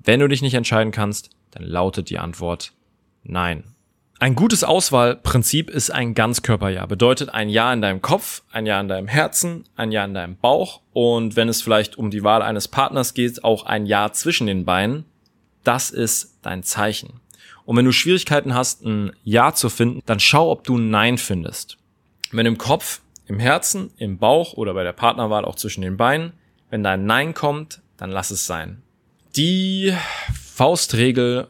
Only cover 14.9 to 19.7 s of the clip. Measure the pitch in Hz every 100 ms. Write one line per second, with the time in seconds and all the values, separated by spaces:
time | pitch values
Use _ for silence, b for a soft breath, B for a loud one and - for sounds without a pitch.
14.9 | 147 156 _ _ _ _ _ - 123 -
15.9 | - 113 - - _ - 92 - - 107
16.9 | 104 - - _ B B B - 117 127
17.9 | 123 165 180 - 147 135 123 127 - 113
18.9 | 107 101 - - 113 135 160 123